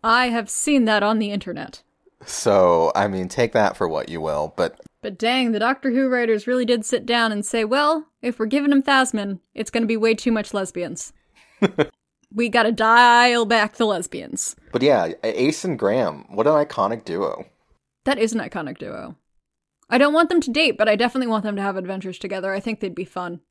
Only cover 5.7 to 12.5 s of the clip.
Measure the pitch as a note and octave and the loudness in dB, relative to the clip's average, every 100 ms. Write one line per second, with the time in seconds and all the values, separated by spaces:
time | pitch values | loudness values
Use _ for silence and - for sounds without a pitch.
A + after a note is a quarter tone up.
5.7 | C4+ C4+ A#3+ C4+ B3 A#3 G#3+ G#3+ B3+ A#3+ | -2 -2 0 0 0 0 0 0 -2 0
6.7 | A#3 G#3+ A#3+ - A#3+ A3+ G#3 G3+ A#3 G#3+ | -2 0 -4 0 0 0 -2 -4 -2 0
7.7 | C4 D4 D#4+ D#4 _ A#3+ A#3+ A3 C4+ C#4+ | 2 2 0 -4 _ -8 -4 -2 0 2
8.7 | C#4+ C#4 C4+ B3+ G#3+ G3+ F#3+ _ - A3 | 2 4 2 2 -2 -6 -8 _ -12 -6
9.7 | A#3 A3+ A3+ A3+ A3 - A3+ G#3 G#3 F#3+ | -4 -2 0 0 0 0 -2 -2 -6 -6
10.7 | - F3 E3+ - _ _ _ _ _ G3 | -8 -10 -10 -14 _ _ _ _ _ -2
11.7 | F#3+ C#3+ _ _ _ _ G3+ A#3+ | 0 -4 _ _ _ _ -4 0